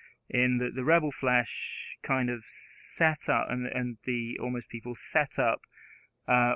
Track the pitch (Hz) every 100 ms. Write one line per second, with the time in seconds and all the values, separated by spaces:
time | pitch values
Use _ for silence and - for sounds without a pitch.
0 | - _ - 123 127 123 123 123 127 165
1 | 151 - 131 123 117 - - - - -
2 | - 131 123 120 - - - - - -
3 | 160 151 - 120 113 123 123 127 123 117
4 | - 120 117 - 123 123 - 117 123 117
5 | - 156 143 - 120 - _ - - -
6 | _ _ - 123 123